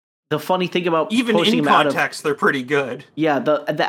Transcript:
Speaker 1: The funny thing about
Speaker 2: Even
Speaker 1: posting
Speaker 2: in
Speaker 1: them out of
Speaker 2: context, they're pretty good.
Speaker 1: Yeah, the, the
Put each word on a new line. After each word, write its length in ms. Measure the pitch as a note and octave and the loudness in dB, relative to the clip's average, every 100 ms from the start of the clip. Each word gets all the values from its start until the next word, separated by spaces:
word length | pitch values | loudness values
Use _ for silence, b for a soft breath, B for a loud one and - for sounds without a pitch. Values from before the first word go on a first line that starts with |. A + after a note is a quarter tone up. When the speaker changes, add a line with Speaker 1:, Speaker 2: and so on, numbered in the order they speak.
| _ _ - | _ _ -6
Speaker 1:
The 80 | D3+ | -4
funny 260 | - F#3 F3 | -2 -2 0
thing 220 | F3+ F3 | -2 0
about 240 | E3 D3+ | 0 0
Speaker 2:
Even 240 | A3 A#3+ G#3+ | -2 0 2
Speaker 1:
posting 240 | E3+ E3 | 2 2
Speaker 2:
in 60 | C#3+ | 4
Speaker 1:
them 60 | |
out 120 | D3 D3 | 4 4
of 80 | |
Speaker 2:
context, 300 | C3 C#3 - | 0 -2 -2
they're 100 | D#3 | -4
pretty 300 | C#3+ - C#3+ | 0 0 -2
good. 420 | B2+ C#3+ C3 G#2+ - | 0 0 0 -6 -10
Speaker 1:
Yeah, 240 | - D#3 C3+ | -2 0 0
the, 220 | B2 D3 - | 2 0 -2
the 200 | D3+ | -2